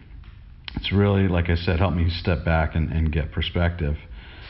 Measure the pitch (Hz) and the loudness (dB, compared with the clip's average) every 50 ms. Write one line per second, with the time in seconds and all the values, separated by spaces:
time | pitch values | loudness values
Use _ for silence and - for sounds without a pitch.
0 | - - - - - - - - - - - - - - - - - - 95 101 | -10 -18 -20 -18 -18 -20 -20 -20 -20 -20 -20 -16 -14 -8 -8 -6 -4 0 2 4
1 | 101 101 101 98 98 92 90 85 85 87 85 82 - 95 90 82 98 90 76 87 | 4 6 4 4 4 4 2 2 2 2 0 0 0 0 2 2 2 2 2 2
2 | 85 85 - - - 95 87 69 - 85 82 80 78 - - 82 78 - 71 82 | 2 0 0 0 0 0 0 0 2 2 2 2 2 0 0 -2 -2 0 0 0
3 | 80 78 76 76 73 - - 87 80 - - 90 87 85 85 87 78 73 76 - | 0 2 0 0 -2 -2 -4 -4 -4 -2 0 0 0 0 0 -2 -2 -2 -2 -4
4 | - - - - - - - - - | -6 -14 -16 -16 -16 -18 -18 -18 -16